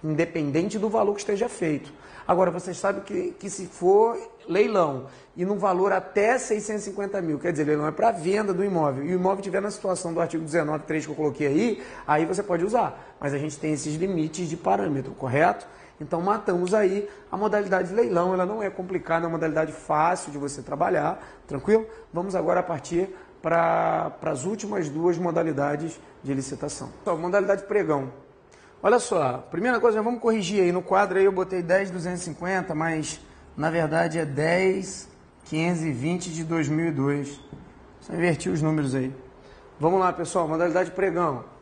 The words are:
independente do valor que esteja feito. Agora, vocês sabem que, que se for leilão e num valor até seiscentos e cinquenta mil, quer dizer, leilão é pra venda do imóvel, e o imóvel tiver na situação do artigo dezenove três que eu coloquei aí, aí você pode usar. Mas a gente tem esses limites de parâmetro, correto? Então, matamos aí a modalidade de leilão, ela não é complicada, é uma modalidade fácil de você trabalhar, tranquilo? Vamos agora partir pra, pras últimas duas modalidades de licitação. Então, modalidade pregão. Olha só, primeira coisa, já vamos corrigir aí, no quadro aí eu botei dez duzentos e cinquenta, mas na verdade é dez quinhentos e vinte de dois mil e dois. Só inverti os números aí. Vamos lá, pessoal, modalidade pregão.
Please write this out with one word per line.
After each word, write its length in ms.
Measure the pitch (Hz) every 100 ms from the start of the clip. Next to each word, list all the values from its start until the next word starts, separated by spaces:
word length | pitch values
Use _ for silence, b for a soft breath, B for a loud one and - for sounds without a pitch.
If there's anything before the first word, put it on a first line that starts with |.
independente 720 | 156 151 170 165 147 147 190 214
do 120 | 214
valor 260 | 220 208
que 60 | 202
esteja 280 | - 202 240
feito. 440 | - 165 143 - - B B -
Agora, 240 | 180 185
vocês 260 | 170 185 175
sabem 260 | 196 196
que, 280 | - 202 180 -
que 100 | 196
se 180 | - 180
for 520 | - 175 202 226 233 - - -
leilão 580 | 175 226 202 160 135 127 B B 170
e 80 |
num 120 | 180 202
valor 360 | 196 180 190
até 440 | 185 - 208 214 262
seiscentos 460 | - 214 208 214
e 20 | 202
cinquenta 360 | 196 196 196
mil, 160 | 170 147
quer 140 | 175
dizer, 100 | 147
leilão 240 | 147 151 151
é 60 |
pra 180 | 156 -
venda 420 | 196 160 202 208
do 120 | 180
imóvel, 400 | 202 175 147 131
e 80 | 147
o 20 |
imóvel 260 | 180 185 196
tiver 220 | 196 185
na 80 | 202
situação 420 | 202 196 180 170
do 80 | 165
artigo 240 | 170 165
dezenove 380 | 160 165 151 151
três 240 | - 156 147
que 60 |
eu 40 | 143
coloquei 300 | 151 123 147
aí, 360 | 151 233 208 B B
aí 220 | - 151 165
você 160 | 180
pode 220 | 202 170
usar. 520 | 190 233 160 - - -
Mas 120 | 143
a 60 | 139
gente 180 | 151 143
tem 160 | 156
esses 220 | 147 151
limites 540 | 156 190 180 156 170 175
de 80 | 170
parâmetro, 560 | 185 202 190 135 131
correto? 520 | - 131 135 170 - - B B B
Então, 200 | 151 170
matamos 540 | 185 214 214 175 180
aí 340 | 214 196 196 202 B B
a 60 | 185
modalidade 520 | 214 208 202 185 180
de 60 |
leilão, 400 | 208 233 175 180
ela 100 | 185
não 160 | 180 220
é 80 | 196
complicada, 560 | - 180 180 - 165
é 40 | 165
uma 80 | 165
modalidade 340 | 160 156 156
fácil 640 | - - 151 165 180 -
de 60 | 143
você 220 | 143 139
trabalhar, 640 | 120 147 185 170 151 185 B B -
tranquilo? 400 | 139 196 220 220 B B
Vamos 220 | 165 190
agora 260 | 185 160 180
partir 500 | 180 156 - 170 190 B B -
pra, 720 | 160 170 165 170 165 165 160 -
pras 240 | 156 143
últimas 440 | 165 214 208 208 151
duas 280 | 147 170 170
modalidades 840 | 175 165 160 143 143 147 160 - B -
de 140 | 135
licitação. 540 | 135 135 131 147 - 123 -
Então, 140 | - 165
modalidade 480 | 175 202 196 196
pregão. 460 | 196 208 180 143 131 - - - - B B B
Olha 160 | - 240
só, 480 | - 185 135 127 -
primeira 300 | 165 233 240
coisa, 200 | 233 214
já 40 |
vamos 180 | 220 240
corrigir 400 | 233 226 180 202
aí, 100 | 175
no 100 | 180
quadro 360 | 175 190 202 185
aí 60 |
eu 60 | 196
botei 320 | 190 185 185
dez 260 | 170 190 196
duzentos 340 | 180 170 180
e 20 |
cinquenta, 500 | 170 143 175 190 180
mas 460 | 151 165 160 147 - B B B -
na 140 | 156
verdade 480 | 165 151 165 170 165
é 60 |
dez 840 | 151 139 160 175 190 196 185 - - - - -
quinhentos 400 | - 156 170 175
e 80 | 160
vinte 400 | 120 151 175 180
de 100 | 160
dois 260 | 156 165 143
mil 200 | 156 170
e 20 |
dois. 480 | 143 139 143 139 143 - - - - - -
Só 120 | -
inverti 360 | 170 175 151 180
os 120 | 160
números 320 | 156 156 139 135
aí. 180 | 131 135 - - B B B -
Vamos 220 | 156 190
lá, 120 | 185
pessoal, 360 | 175 165 190 160
modalidade 420 | 160 175 180 180
pregão. 540 | 185 190 170 170 123 - -